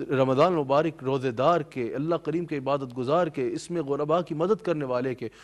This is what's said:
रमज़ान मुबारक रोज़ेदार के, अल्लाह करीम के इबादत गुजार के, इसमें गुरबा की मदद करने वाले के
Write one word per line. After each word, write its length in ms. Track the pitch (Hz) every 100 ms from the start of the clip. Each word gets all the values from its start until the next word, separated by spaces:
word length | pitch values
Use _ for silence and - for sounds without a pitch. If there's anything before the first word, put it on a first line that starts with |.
रमज़ान 520 | 135 131 131 131 170
मुबारक 500 | 170 131 139 160 151
रोज़ेदार 600 | 131 135 131 117 143 170 147
के, 280 | 131 117 131
अल्लाह 240 | 156 165
करीम 260 | 156 165 165
के 120 | 147
इबादत 360 | 131 139 135
गुजार 360 | 123 123 165 175
के, 180 | 143 120
इसमें 340 | 147 - 170
गुरबा 380 | 139 139 147 165
की 140 | 170 151
मदद 240 | 175 214
करने 240 | 180 156 135
वाले 300 | 123 131 123
के 160 | 113 -